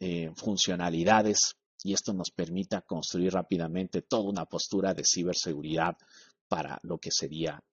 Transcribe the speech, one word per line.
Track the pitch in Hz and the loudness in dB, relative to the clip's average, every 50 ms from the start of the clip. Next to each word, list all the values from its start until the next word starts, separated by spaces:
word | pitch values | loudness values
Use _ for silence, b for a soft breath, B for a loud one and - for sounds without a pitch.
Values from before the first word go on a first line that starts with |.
eh, | 92 92 85 85 82 80 82 | -4 -2 -2 -2 -2 -4 -6
funcionalidades, | - - 113 101 92 - 98 90 87 87 87 82 82 85 98 110 110 107 107 104 - - - - _ _ _ _ - - | -6 -2 -2 0 2 2 2 0 0 0 0 2 4 6 6 6 6 6 4 4 2 2 0 -2 _ _ _ _ -8 -4
y | 98 98 | -2 -2
esto | - - - | -2 -2 -2
nos | 101 92 87 - | -2 -2 -4 -4
permita | - - 90 82 87 95 95 - 107 92 | -4 -4 -4 -2 -2 -4 -4 -2 -4 -4
construir | - - - 80 78 - - 90 90 95 | -4 -4 -6 -6 -4 -2 0 0 2 2
rápidamente | 92 92 85 - 95 85 82 80 82 92 92 90 - 85 | 2 0 0 0 0 0 0 0 -2 -2 -2 -2 -2 -4
toda | - - 123 113 101 101 | -2 0 0 0 0 0
una | 101 90 80 | -2 -2 -4
postura | - - 80 - - - 98 92 95 | -4 -6 -6 -4 -2 0 2 2 2
de | 92 - - | 0 2 2
ciberseguridad | - - 90 85 90 87 - - 90 76 73 76 78 80 80 80 85 - - b b b b b b b b _ | 2 2 2 2 0 0 0 -2 -2 -4 -4 -4 -2 0 2 2 2 0 -4 b b b b b b b b _
para | - - 82 73 69 69 - | -2 -2 -2 -2 -4 -6 -8
lo | - - 85 80 | -6 -6 -6 -6
que | - 87 | -4 -4
sería | - - - 71 76 80 80 78 73 71 - _ | -2 -2 -2 -4 -4 -2 -4 -4 -4 -6 -14 _